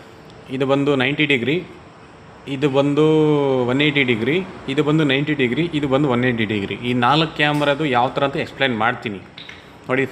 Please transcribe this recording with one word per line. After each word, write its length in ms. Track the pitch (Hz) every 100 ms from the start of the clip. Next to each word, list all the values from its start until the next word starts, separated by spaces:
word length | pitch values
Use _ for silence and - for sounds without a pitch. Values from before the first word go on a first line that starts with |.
| - - - - - 131
ಇದು 100 | 135
ಬಂದು 200 | 139 139 135
ನೈಂಟಿ 220 | 127 143 147
ಡಿಗ್ರಿ, 240 | 131 117 175 - - - - - - - - -
ಇದು 140 | 139 143 135
ಬಂದು 280 | 143 143 156 156 151 147 139 131 120
ಒನ್ 100 | 131 151
ಏಯ್ಟಿ 160 | 143 127
ಡಿಗ್ರಿ, 260 | 110 117 175 185 - -
ಇದು 120 | 139 143
ಬಂದು 160 | 156 147
ನೈಂಟಿ 240 | 131 147 147
ಡಿಗ್ರಿ, 240 | 120 123 170 151
ಇದು 80 | 139
ಬಂದು 160 | 135 147
ಒನ್ 100 | 120 127
ಏಯ್ಟಿ 160 | 113 107
ಡಿಗ್ರಿ. 240 | 107 98 101 123
ಈ 60 | 123
ನಾಲ್ಕು 280 | 120 147 160 -
ಕ್ಯಾಮ್ರಾದು 460 | 147 147 143 139 156 120
ಯಾವ 120 | 131 135
ಥರ 80 | 139
ಅಂತ 120 | 156
ಎಕ್ಸ್‌ಪ್ಲೇನ್ 300 | 113 - 135 110
ಮಾಡ್ತೀನಿ. 360 | 113 127 113 95 - - - - - - -
ನೋಡಿ, 160 | 131 131